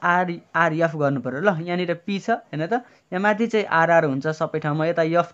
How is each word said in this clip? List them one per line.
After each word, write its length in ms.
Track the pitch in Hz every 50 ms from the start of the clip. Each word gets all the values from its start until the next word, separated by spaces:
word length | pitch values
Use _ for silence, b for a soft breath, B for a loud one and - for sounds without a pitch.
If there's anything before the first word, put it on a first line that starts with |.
| -
आर, 300 | 175 175 180 185 175 175 170 - _ -
आरएफ 420 | 165 170 165 156 160 165 160 156
गर्नु 240 | 151 143 139 143 131
पऱ्यो 200 | 127 127 127 143
ल। 140 | 185 208 180 156 170
यहाँनिर 320 | 175 175 180 180 175 170 170 -
पी 120 | - 196 190
छ, 120 | - - 233 233 - - -
हेर्न 140 | 147 160
त, 160 | 170 226 254 254 b b b b b 180
यहाँ 100 | 185 202
माथि 240 | 214 214 196 233
चाहिँ 200 | 226 220 214 196
आरआर 380 | - - 165 165 170 170 165 160
हुन्छ 220 | 147 135 139 135 156 156 -
सबै 200 | 165 151 - 156
ठाउँमा, 280 | 156 151 147 156 156
यता 160 | 170 165 170 165
एफ 300 | 160 165 170 170 170